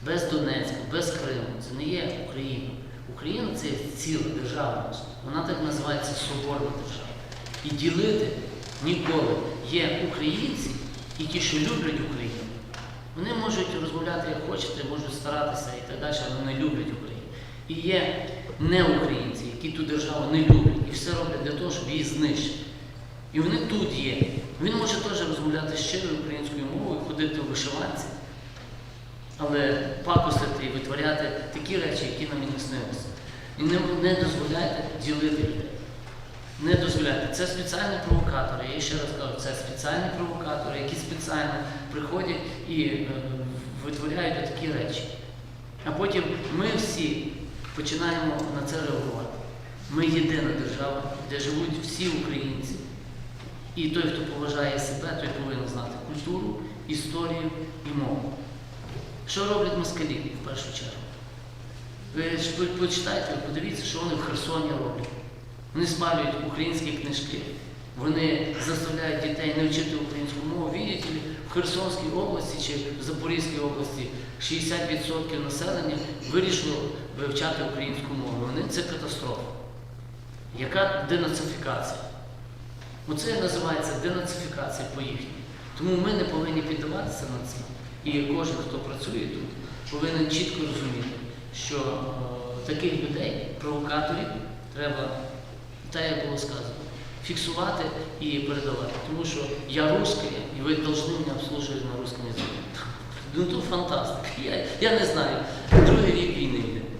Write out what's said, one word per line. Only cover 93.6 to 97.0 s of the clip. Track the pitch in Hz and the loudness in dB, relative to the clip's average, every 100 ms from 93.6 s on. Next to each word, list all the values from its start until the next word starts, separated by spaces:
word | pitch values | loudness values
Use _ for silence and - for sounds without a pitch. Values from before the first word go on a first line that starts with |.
провокаторів, | 147 147 147 151 151 147 113 - - - - 143 | -2 -2 2 2 2 0 -2 -4 -8 -10 -10 -4
треба, | 147 147 131 - - - - - - - - | -2 0 -2 -4 -6 -8 -10 -12 -12 -12 -6
так | 165 | -2
як | 160 156 147 | 0 0 0
було | 139 | -2
сказано, | 139 127 113 - - - | -2 -4 -6 -6 -8 -10